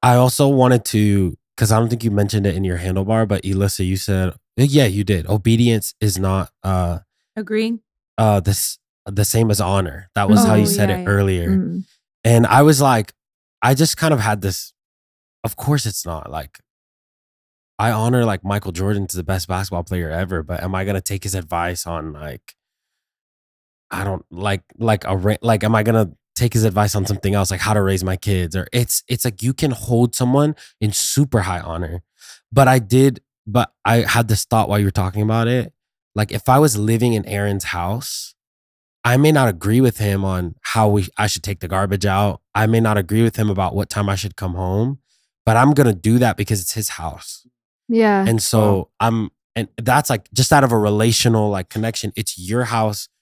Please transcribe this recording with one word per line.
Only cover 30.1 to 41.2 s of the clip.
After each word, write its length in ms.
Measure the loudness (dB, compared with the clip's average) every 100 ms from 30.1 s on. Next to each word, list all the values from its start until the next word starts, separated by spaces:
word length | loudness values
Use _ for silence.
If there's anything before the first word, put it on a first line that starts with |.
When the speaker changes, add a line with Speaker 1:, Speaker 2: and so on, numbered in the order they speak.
Speaker 1:
someone 400 | 0 0 2 2 -2 -14 _
in 120 | -4
super 480 | -2 -4 0 0 0
high 180 | -2 -6
honor. 420 | -6 -8 -8 -8 _ _ -20 -20 _
But 160 | 4 6
I 100 | 4
did, 420 | 4 4 4 2 _ _ -4
but 260 | -2 -2 _
I 140 | 0 2
had 260 | 2 0 0
this 160 | -2
thought 240 | 0 0 2
while 100 | 0
you 60 |
were 60 | 0
talking 320 | 0 -4 -2
about 260 | -2 0 0
it. 240 | -2 -4 _ _ _ _
Like, 180 | -6 -4
if 160 | -4 2
I 100 | 4
was 180 | 4 2
living 360 | 0 2 2
in 120 | 0 -2
Aaron's 380 | -4 -2 -4
house, 680 | -4 -6 -6 -6 -8 -12 -14 _ _ _ _ _ _ _
I 120 | 0 4
may 140 | 4
not 160 | 4 2
agree 320 | 0 0 2
with 180 | 2 2
him 260 | -2 -2
on 320 | -2 -4 -6 -8
how 260 | -6 2 2
we, 200 | 2 -2
I 120 | -4